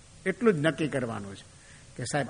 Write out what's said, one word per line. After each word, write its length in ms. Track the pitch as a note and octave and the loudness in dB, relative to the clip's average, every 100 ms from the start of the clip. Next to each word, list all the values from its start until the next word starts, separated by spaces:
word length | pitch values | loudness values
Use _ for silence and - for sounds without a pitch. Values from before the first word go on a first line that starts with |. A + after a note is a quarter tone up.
| - - F#3+ | -20 -8 -4
એટલું 280 | - A#3 | 2 4
જ 40 | E3+ | 4
નક્કી 300 | D#3 D3 D#3 | 2 2 0
કરવાનું 480 | C3+ A#2+ G#2 G2 G2 | 0 -2 -6 -8 -14
છે. 100 | - - - - - - | -18 -20 -20 -20 -20 -10
કે 60 | |
સાહેબ, 240 | B2 D3 C3 | -4 -2 -2